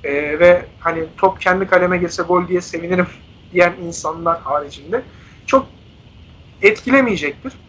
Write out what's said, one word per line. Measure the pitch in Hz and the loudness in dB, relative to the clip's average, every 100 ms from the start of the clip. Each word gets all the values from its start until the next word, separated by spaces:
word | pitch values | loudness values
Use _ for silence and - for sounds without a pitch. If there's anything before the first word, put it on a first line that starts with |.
e, | 147 143 147 151 | -4 -4 -4 4
ve | 175 175 - - | 6 4 0 -8
hani | 165 165 160 - | -6 -6 -8 0
top | 190 185 | 0 2
kendi | 185 185 190 | 0 0 2
kaleme | 185 180 180 | 2 2 0
girse | 170 175 | -2 -4
gol | 175 180 175 | 0 0 0
diye | 180 | -4
sevinirim | 175 165 170 180 180 - - | -4 -10 -4 -2 -2 -8 -20
<laughs> | - - | -20 -6
diyen | 180 175 175 170 | 0 0 0 -12
insanlar | 170 156 160 170 165 | -8 -8 -4 -4 -4
haricinde | - 147 143 - 143 196 - - - - - | -4 -6 -6 -16 -8 -8 -8 -20 -20 -20 0
çok | 269 - - - - - - - - - - | 0 0 -20 -20 -20 -20 -20 -20 -20 -20 2
etkilemeyecektir. | 196 214 254 269 247 185 147 143 269 - | 2 2 2 2 2 -2 -4 -8 -16 -18